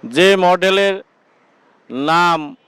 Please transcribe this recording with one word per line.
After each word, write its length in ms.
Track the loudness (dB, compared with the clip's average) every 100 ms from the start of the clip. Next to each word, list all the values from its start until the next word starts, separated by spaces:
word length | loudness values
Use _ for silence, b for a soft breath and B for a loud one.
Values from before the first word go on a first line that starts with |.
| -6
যে 300 | 0 2 4
মডেলের 640 | 2 2 0 0 -2 -4 -12 _ _ _ _ _ _ _ _
নাম 680 | -8 -2 0 0 -2 -6 -16